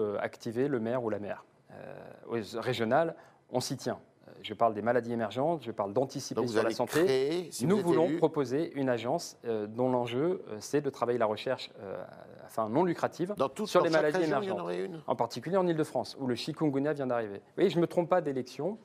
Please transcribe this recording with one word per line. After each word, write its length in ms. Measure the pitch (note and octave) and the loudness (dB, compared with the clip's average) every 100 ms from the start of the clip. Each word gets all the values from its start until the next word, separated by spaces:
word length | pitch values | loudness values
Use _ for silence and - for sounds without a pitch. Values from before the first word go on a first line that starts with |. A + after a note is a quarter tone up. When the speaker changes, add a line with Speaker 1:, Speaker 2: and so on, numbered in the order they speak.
| G#2 G2+ | 0 0
Speaker 1:
euh, 20 | |
activer 460 | A2+ - B2+ A2+ C#3+ | -4 -6 -6 -2 0
le 140 | B2+ | 0
maire 240 | A2+ B2+ | 0 -2
ou 60 | A#2 | -2
la 80 | G2+ | -4
maire. 240 | G2+ F#2 - _ - | -6 -10 -12 _ -20
Euh, 220 | G#2 G2 F#2+ - - - | -18 -16 -16 -16 -18 -6
aux 340 | A#2 F#2+ A2+ | -4 -4 -4
régionales, 540 | A#2+ A#2 A2+ C3+ E3 - - - _ | -2 0 4 4 4 -2 -16 -20 _
on 100 | A#2+ | -2
s'y 160 | - C3 | -2 -4
tient. 220 | B2+ G2 - _ - | -4 -6 -10 _ -20
Euh, 40 | - | -16
je 120 | F#2+ | -10
parle 200 | G#2 A#2 | 2 2
des 80 | G#2 | 4
maladies 300 | A2 B2 A#2 | 2 2 2
émergentes, 500 | A#2 G#2+ A2+ D3 E3 | -2 -2 0 0 -2
je 80 | A#2+ | -4
parle 220 | G#2+ G2+ | -4 -2
d'anticiper 440 | G2+ C3 C#3 - - | 0 0 -2 -6 -2
Speaker 2:
Donc 60 | A#2+ | 0
vous 60 | |
Speaker 1:
sur 100 | G#2+ | 2
la 40 | A2+ | 2
Speaker 2:
allez 80 | |
Speaker 1:
santé. 300 | A2 A#2+ D3+ | 0 0 2
Speaker 2:
créer, 480 | F#3 C3 C#3 E3+ E3 | 4 4 2 0 -4
si 140 | - C3+ | -2 2
Speaker 1:
Nous 100 | G#3 | 2
Speaker 2:
vous 40 | |
êtes 60 | F3 | 4
Speaker 1:
voulons 180 | D#3+ D#3+ | 4 4
Speaker 2:
élu 100 | E3 | 4
Speaker 1:
proposer 560 | D#3+ D#3 B2+ C3+ E3+ | 2 2 0 0 -2
une 140 | C#3 C3 | 0 2
agence, 480 | A#2+ A#2 E3 - - | 2 0 -2 -4 -8
euh, 220 | A#2 A2 G#2 | -4 -2 -2
dont 240 | A2+ B2+ | 0 2
l'enjeu, 520 | B2+ A#2+ A#2+ E3 - - | 2 0 0 0 -2 -6
euh, 80 | G#2+ | -10
c'est 200 | - C#3+ | -2 0
de 100 | C#3 | 0
travailler 280 | - A#2 A#2+ | 0 0 2
la 80 | G#2+ | 2
recherche, 440 | G#2+ - B2+ - - | 0 -2 -4 -6 -12
euh, 220 | G2+ F#2+ - - - - | -10 -10 -12 -16 -18 -18
à 40 | F#2+ | -8
fin 200 | - A2 | -4 0
non 140 | B2+ | 2
lucrative 500 | F3+ D#3+ A#2+ - F3 G#3 | 2 2 -2 -2 -4 0
Speaker 2:
Dans 120 | C3+ | -2
toute, 180 | - G#3 | -2 2
Speaker 1:
sur 120 | - | 4
Speaker 2:
dans 40 | E3+ | 6
Speaker 1:
les 40 | |
Speaker 2:
chaque 100 | D#3+ | 6
Speaker 1:
maladies 160 | D3+ F#3 | 4 2
Speaker 2:
région, 220 | D#3+ C#3 | 2 0
il 60 | - | 0
y 20 | |
en 20 | - | -2
Speaker 1:
émergentes. 40 | |
Speaker 2:
aurait 200 | E3+ F3+ | -4 -4
une 180 | F#3+ D#3+ - | -4 -6 -2
Speaker 1:
En 100 | A#2+ | -2
particulier 400 | A#2 - D3+ F#3+ | -2 -4 -2 2
en 100 | F3+ | 2
Île-de-France, 500 | D#3+ D3+ B2+ G#2 - | 2 0 -2 -4 -4
où 60 | C3 | -2
le 80 | |
chikungunya 580 | A#2 - D3 D#3 C3+ D3 | -2 -4 0 0 2 0
vient 120 | D3 B2+ | 0 0
d'arriver. 300 | A#2+ G#2+ G2+ | -2 -2 -6
Vous 140 | - - | -8 2
voyez, 140 | F3 | 2
je 60 | D3+ | 4
ne 40 | |
me 40 | E3 | 2
trompe 220 | - E3+ | 2 2
pas 120 | F#3 | 2
d'élection 560 | D3+ C3 - - D#3+ G#3+ | 2 -2 -4 -4 -6 -6